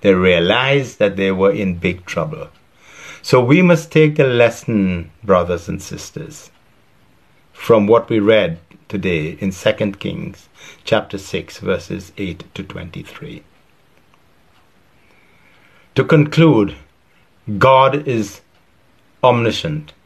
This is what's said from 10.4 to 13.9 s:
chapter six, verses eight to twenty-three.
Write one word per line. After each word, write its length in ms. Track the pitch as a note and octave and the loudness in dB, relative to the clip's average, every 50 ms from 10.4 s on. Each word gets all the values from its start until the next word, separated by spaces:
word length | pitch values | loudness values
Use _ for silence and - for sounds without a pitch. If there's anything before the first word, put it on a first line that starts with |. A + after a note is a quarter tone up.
| _ _ _ _ - - - _ _ | _ _ _ _ -20 -20 -20 _ _
chapter 340 | - - G#2+ G2 - - G2 | -2 -2 -2 -2 -4 -12 -14
six, 400 | F#2 - - F#2 E2 - - - | -12 -8 -8 -8 -8 -10 -16 -12
verses 540 | G2+ F#2+ F#2+ F2+ F2+ - F#2+ F#2 F2+ - _ - | -6 -4 -4 -4 -6 -10 -12 -12 -12 -16 _ -10
eight 260 | G2+ F2+ E2+ E2+ - - _ | -10 -10 -10 -12 -16 -18 _
to 100 | - F#2+ | -16 -16
twenty-three. 800 | F#2 - F2+ F2+ F2 - F2 E2+ - - - - F2 E2+ D#2 _ _ _ _ _ _ _ _ _ _ | -14 -14 -16 -16 -14 -16 -16 -18 -18 -18 -18 -16 -16 -18 -18 _ _ _ _ _ _ _ _ _ _